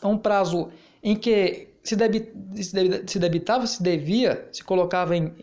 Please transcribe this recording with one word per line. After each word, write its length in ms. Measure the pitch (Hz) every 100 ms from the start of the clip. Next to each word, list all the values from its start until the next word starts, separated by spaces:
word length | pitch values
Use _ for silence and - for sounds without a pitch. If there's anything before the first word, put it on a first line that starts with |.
a 40 | 202
um 100 | 214
prazo 520 | 214 202 180 175 - - - _
em 120 | 208 214
que 540 | 240 214 185 - - _
se 120 | - 208
debi-, 360 | 226 220 - 202 190 202
se 180 | 185
debi-, 380 | 190 185 175 -
se 80 | 196
debitava, 460 | 170 165 170 247 240
se 160 | -
devia, 680 | 180 165 147 220 233 123 -
se 120 | -
colocava 540 | - 185 175 180 175 175
em, 160 | 160 -